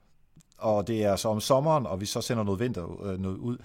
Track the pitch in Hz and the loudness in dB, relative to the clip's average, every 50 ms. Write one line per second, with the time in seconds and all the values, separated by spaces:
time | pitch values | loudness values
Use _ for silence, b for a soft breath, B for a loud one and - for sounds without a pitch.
0 | _ _ _ _ _ _ _ - - _ _ - - 113 107 104 98 117 113 110 | _ _ _ _ _ _ _ -20 -20 _ _ -4 0 2 2 2 2 0 0 2
1 | 107 101 98 92 - 113 107 107 - - 139 131 143 160 156 151 120 - 80 113 | 4 4 2 2 2 0 0 2 2 4 4 4 4 4 2 2 0 -2 -4 -4
2 | 104 101 - 123 110 - 127 113 107 101 98 92 120 123 113 95 85 87 90 90 | -4 -4 -4 -4 -2 -2 -2 0 0 0 0 0 0 -2 -2 -4 -6 -8 -8 -8
3 | 92 101 95 92 95 95 95 - - 120 123 123 - | -8 -6 -6 -4 -4 -4 -4 -4 -6 -6 -6 -8 -10